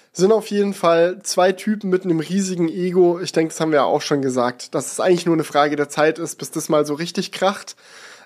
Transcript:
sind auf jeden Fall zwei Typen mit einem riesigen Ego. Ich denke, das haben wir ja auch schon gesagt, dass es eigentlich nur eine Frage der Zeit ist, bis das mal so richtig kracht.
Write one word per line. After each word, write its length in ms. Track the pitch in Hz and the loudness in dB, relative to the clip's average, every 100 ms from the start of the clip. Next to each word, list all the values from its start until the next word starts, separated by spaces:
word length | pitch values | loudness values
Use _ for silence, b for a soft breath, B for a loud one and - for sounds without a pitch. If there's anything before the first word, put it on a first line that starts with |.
| b | b
sind 200 | - 190 | 0 2
auf 160 | 220 214 | 2 0
jeden 260 | 202 202 | 0 0
Fall 460 | 196 170 165 175 202 | 0 2 4 2 0
zwei 280 | - - 185 | -4 2 2
Typen 380 | 185 214 208 190 | 2 -2 -2 0
mit 140 | 180 | -2
einem 160 | 185 165 | 0 -2
riesigen 480 | 151 196 190 180 165 | 0 -2 -2 0 -2
Ego. 500 | 180 180 180 175 175 | -2 -2 4 4 2
Ich 120 | 170 | -2
denke, 180 | 170 160 | -2 -2
das 80 | - | -2
haben 120 | 160 | 0
wir 80 | 147 | 2
ja 60 | 95 | 2
auch 160 | 147 | 0
schon 200 | - 143 | 0 -2
gesagt, 520 | 135 127 123 123 - 151 | 0 0 -2 -4 -8 -8
dass 160 | - | -6
es 80 | - | -2
eigentlich 260 | 151 175 170 | 2 2 2
nur 100 | 165 | 0
eine 80 | |
Frage 320 | 147 147 147 147 | 0 2 2 0
der 140 | 143 | -2
Zeit 300 | - 156 156 | 0 0 0
ist, 160 | 160 - | -6 -10
bis 160 | 139 | -10
das 180 | 160 - | -8 0
mal 160 | 156 147 | 0 0
so 80 | 147 | -4
richtig 360 | 170 - - | -6 -6 -6
kracht. 440 | - 190 202 - - B B B B | -2 -2 -2 -10 -20 B B B B